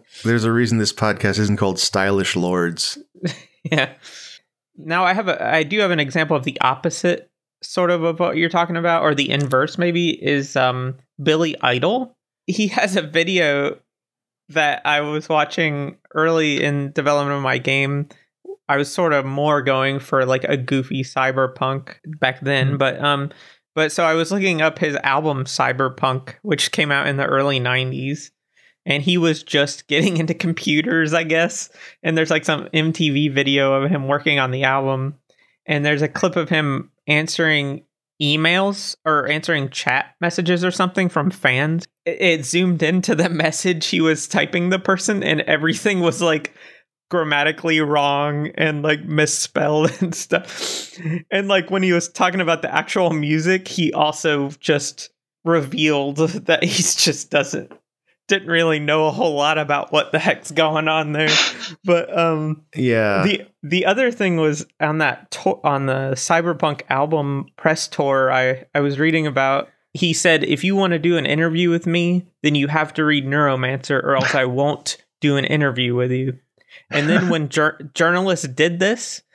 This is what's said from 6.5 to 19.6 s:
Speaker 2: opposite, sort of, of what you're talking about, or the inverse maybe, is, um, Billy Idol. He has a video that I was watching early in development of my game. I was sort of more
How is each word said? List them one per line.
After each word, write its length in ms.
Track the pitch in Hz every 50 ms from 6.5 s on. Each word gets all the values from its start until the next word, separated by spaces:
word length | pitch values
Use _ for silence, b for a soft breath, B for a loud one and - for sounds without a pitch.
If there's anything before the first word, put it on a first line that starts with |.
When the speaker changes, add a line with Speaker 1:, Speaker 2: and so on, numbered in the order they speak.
| 131 -
Speaker 2:
opposite, 680 | - 127 135 - - 170 - - - 175 170 - - _ _ _ _ _ _ _ -
sort 280 | - - 185 180 175
of, 120 | 175 170 160
of 160 | 170 160 165
what 180 | 180 175 151
you're 120 | 160 165 165
talking 260 | 180 170 170 170 170
about, 260 | 170 170 170 165 165 -
or 120 | 156 147
the 140 | 143 139 -
inverse 480 | 143 143 143 135 135 131 143 156 -
maybe, 320 | 190 175 175 170 175 175 165
is, 460 | - - - 143 147 139 135 143 -
um, 420 | 135 127 127 127 127 127 131 131 - _ _ _ -
Billy 340 | 139 156 156 160 170 156 143 -
Idol. 540 | - 127 123 123 135 180 226 262 254 240 - _ _ _ _ _ _
He 220 | - 190 214 214
has 280 | 190 - 185 - 196 185
a 60 | 196
video 760 | 156 151 156 165 165 180 190 180 165 147 143 143 139 143 - - _ _ _ _ _ _ _ _ _ _ _ _ _ -
that 320 | 143 160 151 147 139 - -
I 160 | - 147 147
was 280 | 147 147 151 151 156 -
watching 680 | 160 151 151 156 - 175 165 151 147 143 143 139 - - _ _ -
early 500 | 156 156 165 165 160 156 151 143 139 139
in 280 | 143 143 143 139 139
development 460 | 147 165 135 143 147 147 143 143 143
of 60 | 139 135
my 140 | 131 131
game. 520 | 127 127 135 135 139 139 139 143 143 147 b b b b b _ _ - 381 392 - _
I 100 | - 143
was 140 | 139 143 143 -
sort 200 | - 175 165 147
of 120 | 139 131
more 360 | 135 135 143 147 151 147 143